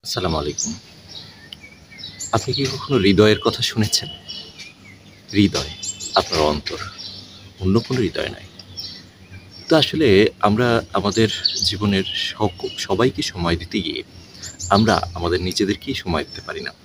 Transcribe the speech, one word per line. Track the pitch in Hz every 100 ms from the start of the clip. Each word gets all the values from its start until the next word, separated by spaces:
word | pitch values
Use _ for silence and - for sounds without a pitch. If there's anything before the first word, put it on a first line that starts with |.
| -
আসসালামু | - 92 80
আলাইকুম। | 73 67 - - - - - - - - - - - - - - - - -
আপনি | 113 -
কি | 127
কখনো | 135 135 - 135
হৃদয়ের | 95 101 107 107
কথা | 117 -
শুনেছেন? | 117 - 104 - - - - - - - - - - - - - -
হৃদয়, | 98 98 69 71 80 - - -
আপনার | - - 85
অন্তর, | 76 76 - - - - - - - - - -
অন্য | 92 104
কোনো | - 127
হৃদয় | 101 - -
নয়। | - 95 - - - - - - - - - - - -
তো | 160
আসলে | 135 156 143 98 107 -
আমরা | 104 107 123 117 -
আমাদের | 101 98 98 110 - - -
জীবনের | - 98 101 98
সক-, | 95 - - - 104 - - -
সবাইকে | - 98 127 -
সময় | - 92 85 85
দিতে | 87 110
গিয়ে | 82 67 - - - - - - -
আমরা | 101 110 90 -
আমাদের | 85 85 87
নিজেদেরকেই | 90 - 101 104 -
সময় | 131 95 78
দিতে | 67 -
পারি | - 80
না। | 69 -